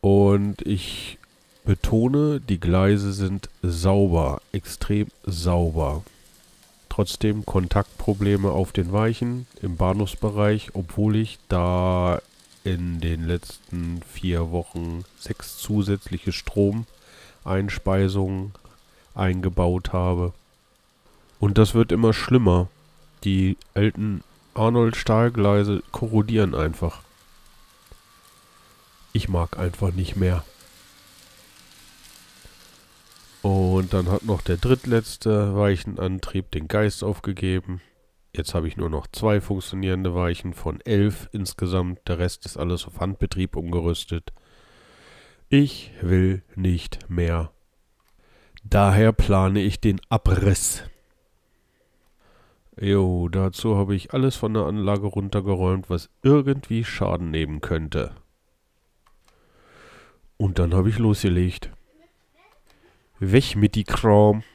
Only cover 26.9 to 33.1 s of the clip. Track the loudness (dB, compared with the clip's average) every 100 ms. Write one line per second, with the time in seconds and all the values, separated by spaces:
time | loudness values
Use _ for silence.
26.9 | -6 -20 _ _ _ -20 _ _ _ _
27.9 | -20 _ _ _ _ _ _ _ _ _
28.9 | _ -8 -6 -2 -2 -2 -4 -6 -2 -4
29.9 | -2 -4 0 0 0 -4 -18 -20 -20 -20
30.9 | -20 -20 -20 -20 -20 -20 -20 -20 -20 -20
31.9 | -20 -20 -20 -20 -20 -20 -20 -20 -20 _
32.9 | _ _